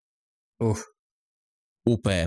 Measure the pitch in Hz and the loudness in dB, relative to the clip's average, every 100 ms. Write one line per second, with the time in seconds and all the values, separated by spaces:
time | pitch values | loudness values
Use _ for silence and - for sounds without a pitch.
0 | _ _ _ _ _ _ 117 101 - _ | _ _ _ _ _ _ -4 -4 -8 _
1 | _ _ _ _ _ _ _ _ - 117 | _ _ _ _ _ _ _ _ -2 0
2 | - 95 | 0 0